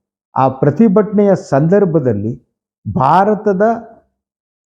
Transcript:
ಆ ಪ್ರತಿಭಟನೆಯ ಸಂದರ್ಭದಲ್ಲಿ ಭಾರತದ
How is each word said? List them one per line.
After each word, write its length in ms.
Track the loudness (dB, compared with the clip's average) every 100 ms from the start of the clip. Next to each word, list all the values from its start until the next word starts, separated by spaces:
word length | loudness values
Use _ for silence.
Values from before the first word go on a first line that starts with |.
| _ _ _ -2
ಆ 120 | -2
ಪ್ರತಿಭಟನೆಯ 880 | 0 0 2 2 2 0 0 0 0
ಸಂದರ್ಭದಲ್ಲಿ 1120 | 0 -2 2 2 2 0 -2 -4 -6 -10 _ _ _ _ -8
ಭಾರತದ 680 | -2 0 2 2 -2 -2 0 -2 -2 -10 -20 _ _ _ _ _ _